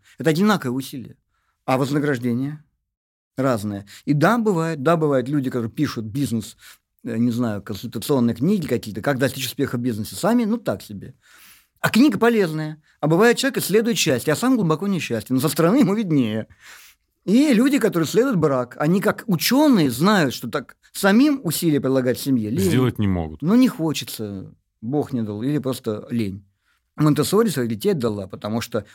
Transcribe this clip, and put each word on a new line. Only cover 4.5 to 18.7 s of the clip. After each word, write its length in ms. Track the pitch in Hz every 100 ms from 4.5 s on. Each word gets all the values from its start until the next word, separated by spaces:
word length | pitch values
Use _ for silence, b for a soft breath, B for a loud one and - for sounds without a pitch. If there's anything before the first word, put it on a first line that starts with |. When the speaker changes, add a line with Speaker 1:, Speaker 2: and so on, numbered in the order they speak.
| 175 160 160
Speaker 1:
да, 140 | 131 165
бывают 320 | 156 139 123
люди, 200 | 147 127
которые 200 | 123 113
пишут 340 | - 143 - 110
бизнес, 500 | 101 139 113 101 - B B _ _
э, 120 | - 113
не 120 | 123
знаю, 320 | 113 123 104
консультационные 720 | - 101 117 117 - 143 120
книги 320 | 107 147 208 139
какие-то, 340 | 120 110 101
как 180 | 139 135
достичь 280 | 131 135 127
успеха 300 | - 131 123
в 40 |
бизнесе 360 | 123 107 107 -
сами, 280 | 185 240
ну 120 | 220 233
так 260 | - 101
себе. 320 | - 101 - - b b b b b _
А 100 | -
книга 280 | 220 294 -
полезная. 640 | 226 233 180 156 156 156 _ _
А 80 | 147
бывает, 300 | 165 233 233
человек 220 | 269 208
исследует 380 | - 196 233 175
счастье, 340 | - 123 151
а 40 | 151
сам 200 | 247 262
глубоко 320 | 175 156 202
несчастен. 480 | 185 - 113 - 131
Но 40 |
со 80 | 151
стороны 280 | 156 165 247
ему 180 | 196
виднее. 540 | 208 202 151 117 110 - B B B B _ _ _
И 280 | - 220 302
люди, 260 | 214 269 269
которые 300 | 208 170 156
исследуют 280 | 170 269 202
брак, 400 | 151 131 123